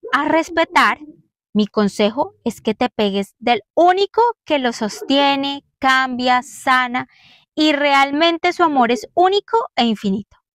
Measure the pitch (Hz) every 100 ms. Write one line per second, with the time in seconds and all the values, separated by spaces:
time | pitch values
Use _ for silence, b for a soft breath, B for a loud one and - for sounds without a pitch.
0 | 403 277 302 320 311 330 339 339 233 240
1 | 302 - _ _ _ 208 214 - 208 -
2 | 208 226 359 _ - - - 214 247 -
3 | 214 196 196 _ 233 240 - - 349 370
4 | 392 - 480 453 - 294 254 233 214 -
5 | 427 269 277 277 277 277 _ _ 269 262
6 | 262 247 247 247 247 - - 254 247 247
7 | 262 b b b b - 311 294 285 277
8 | 277 285 339 339 359 339 339 285 233 247
9 | - - 370 403 - 453 494 - 233 214
10 | 208 190 202 _ _